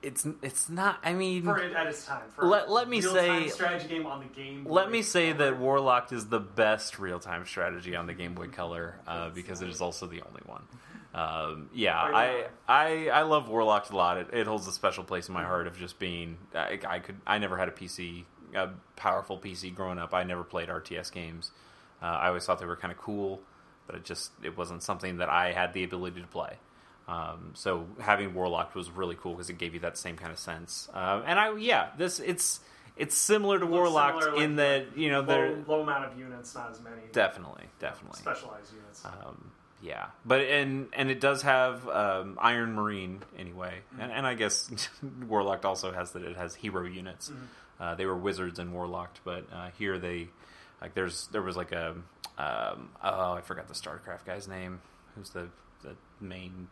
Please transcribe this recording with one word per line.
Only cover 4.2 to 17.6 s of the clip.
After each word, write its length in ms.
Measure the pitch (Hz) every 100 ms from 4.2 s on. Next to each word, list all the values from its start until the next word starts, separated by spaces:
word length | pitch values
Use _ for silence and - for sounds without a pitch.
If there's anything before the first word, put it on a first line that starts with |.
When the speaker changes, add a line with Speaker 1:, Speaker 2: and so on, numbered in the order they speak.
Speaker 2:
the 60 | 135
Game 380 | 139 135 139
Speaker 1:
let 220 | 139 165 196
Speaker 2:
Boy 60 |
Speaker 1:
me 100 | 226
say 300 | 208 180 165
Speaker 2:
Color. 180 | 147 143
Speaker 1:
that 80 | 127
Warlocked 540 | 127 139 135 123 120
is 160 | 123 107
the 100 | 117
best 640 | 98 98 107 107 - -
real-time 440 | 95 90 95 87 92
strategy 500 | - 90 87 90 87
on 100 | 85
the 80 |
Game 200 | 87 87
Boy 120 | 87 85
Color, 540 | - 85 85 85 - -
uh, 160 | 85
Speaker 2:
That's 100 | 82
Speaker 1:
because 240 | 87 90 87
it 40 |
Speaker 2:
silly. 80 | 92
Speaker 1:
is 80 | 87
also 260 | 90 85 92
the 160 | 85
only 200 | - - -
one. 160 | - - - - - -
Um, 560 | 85 80 80 78 78 71
yeah, 340 | - 101 82 85
Speaker 2:
Right 360 | 107 127 127 107 - -
Speaker 1:
I, 340 | 131 160 160 156
Speaker 2:
on. 0 |
Speaker 1:
I, 0 |
I 140 | 131
love 260 | 156 151 117
Warlocked 420 | 110 110 104 -
a 60 | 98
lot. 220 | 87 90
It, 100 | 87
it 140 | 120 107
holds 220 | 110 92
a 40 |
special 300 | - 98 90
place 240 | 90 90 87
in 80 |
my 60 | 92
Speaker 2:
Mm-hmm. 100 | 87
Speaker 1:
heart 160 | 90 85
of 100 | 87
just 220 | 87 -
being, 400 | 92 85 85 85 98
I, 240 | 80 78 101 90
I 120 | 87
could, 160 | 87 98 -
I 120 | 104
never 180 | 101
had 80 | 90